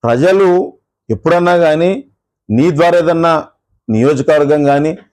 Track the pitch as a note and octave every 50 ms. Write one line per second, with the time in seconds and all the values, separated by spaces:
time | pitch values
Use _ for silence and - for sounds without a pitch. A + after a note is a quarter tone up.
0 | - A2+ A#2 B2 D3 F3+ F#3+ G3 G3 F#3 F3 F3+ - - - _ _ _ _ _
1 | _ - - - _ D#3+ E3+ F3 F3 F3 F3+ F3 E3+ D#3 D#3 D#3+ E3+ F#3 G3 C4+
2 | C#4 _ _ _ _ _ _ _ _ - G#2+ A#2 C#3+ F3 D#3+ C#3 E3+ F3 E3+ F3
3 | E3 E3 E3+ E3 E3 E3 D#3+ D3+ - - _ _ _ _ _ _ _ - A2 A2
4 | A#2+ C#3 D3+ C3 C3+ - D#3 D3+ D3 C#3 D3+ D3 C#3+ C#3+ C#3 C#3+ D3+ D#3+ D3+ -
5 | - _